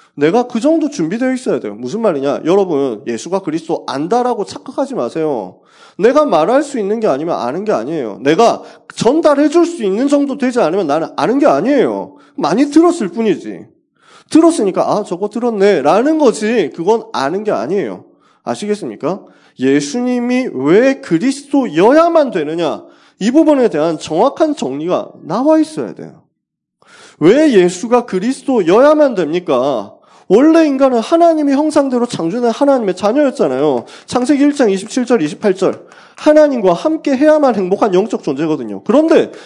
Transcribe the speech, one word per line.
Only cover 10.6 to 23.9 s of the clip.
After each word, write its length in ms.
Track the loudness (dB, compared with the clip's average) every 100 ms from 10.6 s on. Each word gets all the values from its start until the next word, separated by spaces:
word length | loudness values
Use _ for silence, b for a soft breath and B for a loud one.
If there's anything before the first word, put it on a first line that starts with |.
않으면 260 | 0 0 0
나는 220 | -2 -4 -2
아는 200 | -2 2
게 80 | 2
아니에요. 720 | 2 2 2 0 -2 -8 b b -6
많이 300 | -2 0 2
들었을 380 | 4 4 2 -4
뿐이지. 560 | -2 -2 -2 -6 -14 -16 _ _ b b b b
들었으니까 600 | 4 4 4 0 0 0
"아, 140 | -2
저거 240 | -4 -6 -6
들었네"라는 920 | -4 -4 0 2 4 2 2 2 2
거지, 540 | 2 2 0 0 -2
그건 300 | -2 -2 -2 -2
아는 320 | -4 -4 -4
게 80 | -4
아니에요. 540 | -4 -2 -4 -4 -8 -14 b b b
아시겠습니까? 800 | -10 -8 -6 -6 -8 -8 -6 -6 b b b -4
예수님이 880 | 0 0 0 -4 -4 -2 -2 -2 -4
왜 480 | -4 2 4 4 0
그리스도여야만 1300 | -2 -2 -2 -4 -4 -2 0 2 4 4 4 2 0
되느냐? 520 | -2 -4 -4 -4 -6 b b b b
이 120 | 0
부분에 360 | 2 4 4 2
대한 300 | 0 -2